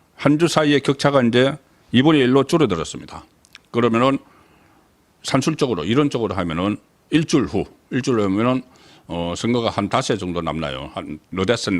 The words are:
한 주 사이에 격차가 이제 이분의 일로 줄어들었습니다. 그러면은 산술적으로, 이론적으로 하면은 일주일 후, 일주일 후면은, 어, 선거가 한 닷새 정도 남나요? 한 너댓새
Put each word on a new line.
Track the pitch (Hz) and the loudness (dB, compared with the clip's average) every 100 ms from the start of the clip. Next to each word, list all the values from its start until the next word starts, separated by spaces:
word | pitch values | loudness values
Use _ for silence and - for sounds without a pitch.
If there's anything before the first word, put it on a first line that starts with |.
| _ - | _ -4
한 | 147 151 | 0 2
주 | 165 | 2
사이에 | - 156 143 | 2 2 2
격차가 | 139 139 147 143 | 0 0 2 4
이제 | 120 120 131 151 _ _ - | 4 4 2 0 _ _ -2
이분의 | 117 143 156 | 2 4 4
일로 | 123 135 135 | 4 4 2
줄어들었습니다. | 170 131 85 76 - 73 82 - _ _ - _ | 2 2 0 -4 -10 -16 -18 -20 _ _ -20 _
그러면은 | 117 120 117 131 135 - _ _ _ _ _ _ _ _ _ | 0 2 2 2 0 -6 _ _ _ _ _ _ _ _ _
산술적으로, | - 135 147 156 135 95 | -2 -2 0 -2 -2 -2
이론적으로 | 80 123 147 131 107 92 | 0 0 0 0 -4 -2
하면은 | 87 80 98 104 _ _ - | -4 -2 -2 -4 _ _ -2
일주일 | 151 160 156 110 | -2 2 0 0
후, | 101 73 _ - | -4 -6 _ -8
일주일 | 127 123 117 | -6 -2 0
후면은, | 101 95 120 131 - _ - - - | 0 0 0 -2 -6 _ -20 -20 -12
어, | 85 85 87 | -6 -6 -4
선거가 | 113 120 113 | -2 0 -2
한 | - 101 | -2 -2
닷새 | 120 131 110 | -2 -2 -4
정도 | 92 85 | -4 -4
남나요? | 82 80 76 65 71 | -4 -4 -6 -8 -10
한 | 95 69 76 - | -12 -12 -14 -10
너댓새 | 90 95 117 - 92 | -4 -2 0 0 -4